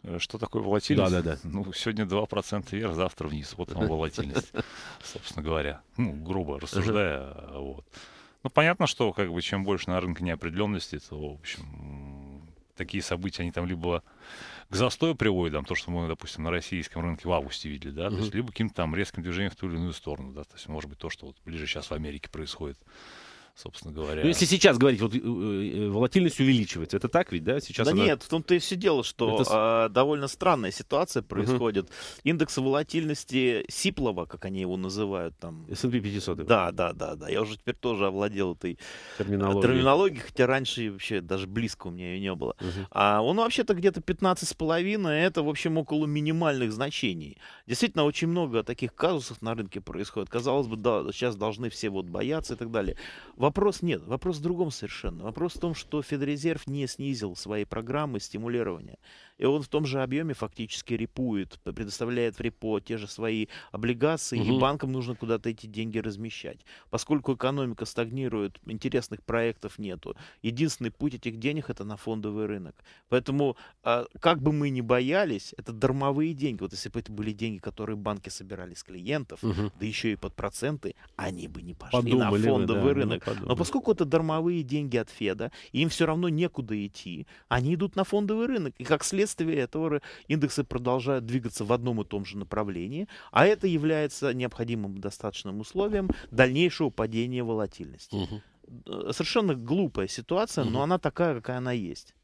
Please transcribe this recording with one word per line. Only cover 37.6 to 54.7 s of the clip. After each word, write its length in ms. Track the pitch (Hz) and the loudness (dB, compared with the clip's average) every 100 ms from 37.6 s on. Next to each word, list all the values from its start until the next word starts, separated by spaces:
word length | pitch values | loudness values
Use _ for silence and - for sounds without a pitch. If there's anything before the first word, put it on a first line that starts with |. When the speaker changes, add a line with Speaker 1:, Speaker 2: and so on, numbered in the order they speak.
| - - | -6 -4
Speaker 3:
тоже 300 | 123 104 98 | -2 0 0
овладел 480 | 95 104 98 92 | 2 -2 0 0
этой 240 | 82 92 82 - - - - | 0 -6 -6 -12 -16 -14 -6
Speaker 2:
Терминологией. 440 | 101 101 98 98 | 0 2 4 6
Speaker 3:
терминологией, 580 | 104 131 131 147 196 135 | 6 6 6 6 6 2
хотя 240 | - - 123 | -8 2 4
раньше 440 | 135 127 - 110 | 4 0 -4 -6
вообще 300 | 98 - 104 | -6 -2 -2
даже 260 | 85 95 95 | 0 -2 -2
близко 420 | 107 113 - 92 | -2 -2 -4 -10
у 20 | |
меня 220 | 87 90 | -8 -6
ее 60 | 92 | -4
не 140 | 98 | -2
было. 220 | 87 62 - | -2 -4 -2
Speaker 2:
Мгм. 260 | 90 90 98 | -4 -4 -2
Speaker 3:
А 300 | - 101 104 | 4 6 6
он 140 | 117 196 | 4 4
вообще-то 380 | 226 - 220 | 2 2 2
где-то 260 | 180 190 180 | 4 4 2
пятнадцать 480 | - 170 190 180 165 | -4 2 2 2 -2
с 60 | |
половиной, 680 | - 160 165 185 214 175 151 | -2 0 2 2 0 2 4
это, 200 | 180 180 | 4 2
в 60 | 147 | 0
общем, 300 | 147 170 160 | 0 0 0
около 280 | 143 151 151 | 2 0 2
минимальных 640 | 147 151 165 165 135 120 | 2 2 2 2 2 0
значений. 680 | 107 139 - 117 87 71 - - - - | 0 -2 0 -2 -2 -8 -14 -20 -20 -4
Действительно, 380 | 123 240 160 | 0 2 4
очень 240 | 147 - 165 | 2 4 0
много 340 | 175 156 113 | 2 2 0
таких 300 | 107 120 123 | 0 -4 -4
казусов 480 | - 156 165 120 113 | 2 2 2 -4 -6
на 120 | 113 | -4
рынке 260 | 117 98 98 | -4 -6 -8
происходит. 500 | - 87 101 - - | -8 -8 -4 -4 -2
Казалось 360 | 117 127 135 120 | -2 2 2 0
бы, 80 | 110 | 0
да, 280 | 113 104 69 | 2 2 0
сейчас 240 | - 123 101 | -2 -2 0
должны 320 | 107 107 120 | -2 -2 -6
все 200 | - 110 | -4 -4
вот 160 | 98 90 | -2 -4
бояться 480 | 90 117 156 - | -4 -2 -2 -4
и 20 | 117 | -6
так 140 | 117 | -2
далее. 260 | 113 98 - - - - - | 0 0 -4 -12 -16 -20 2
Вопрос 400 | 135 170 202 - | 2 4 2 2
нет, 220 | 175 104 82 | -2 -2 -2
вопрос 300 | 127 185 156 | -4 -2 -2
в 20 | |
другом 300 | 160 175 170 | -4 0 -2